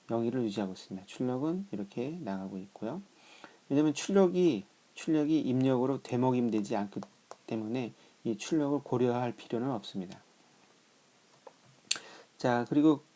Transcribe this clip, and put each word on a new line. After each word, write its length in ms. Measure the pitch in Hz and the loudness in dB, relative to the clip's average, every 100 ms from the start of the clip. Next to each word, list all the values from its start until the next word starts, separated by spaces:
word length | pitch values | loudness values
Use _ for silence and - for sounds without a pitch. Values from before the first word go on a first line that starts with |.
| - | -4
영, 140 | 117 | 0
일을 180 | 117 127 | 0 0
유지하고 280 | 113 104 95 | -2 -2 -4
있습니다. 340 | 92 - 95 95 | -8 -12 -12 -12
출력은 600 | - 127 127 156 185 196 | -4 -2 -2 -2 -4 -6
이렇게 460 | 190 98 120 135 175 | -8 -8 -6 -6 -6
나가고 360 | 113 95 98 95 | -6 -6 -6 -10
있고요. 440 | 95 - 107 175 - - - - - - - | -12 -10 -8 -8 -12 -20 -20 -20 -20 -20 -2
왜냐면 260 | 143 151 | 2 2
출력이, 720 | 143 - 196 180 180 175 104 - _ _ | 0 2 4 6 6 4 2 -4 _ _
출력이 460 | - - 156 147 156 | -8 0 2 4 2
입력으로 600 | 127 127 131 123 131 135 | 2 2 4 4 2 -2
되먹임 480 | - 123 131 123 120 | -2 2 2 2 2
되지 260 | 107 101 107 | 0 0 -2
않기 240 | 101 104 - - _ - - | -2 -6 -12 -18 _ -20 -8
때문에 460 | 113 107 131 110 - - - | -6 -4 -4 -6 -10 -20 -8
이 120 | 120 101 | -4 -4
출력을 440 | - 160 143 143 | -2 0 2 0
고려할 540 | - 127 123 120 123 | 0 2 2 2 -2
필요는 360 | - - 117 131 | -6 -6 -2 -2
없습니다. 500 | 113 - 98 92 - - _ - - - _ _ _ _ _ _ - - - - - - - - - - - | -4 -6 -8 -8 -12 -20 _ -20 -20 -20 _ _ _ _ _ _ -20 -20 -20 -20 -20 -6 -6 -6 -20 -20 -2
자, 300 | 127 120 120 | 0 0 2
그리고 340 | 147 156 139 - | 4 4 4 -2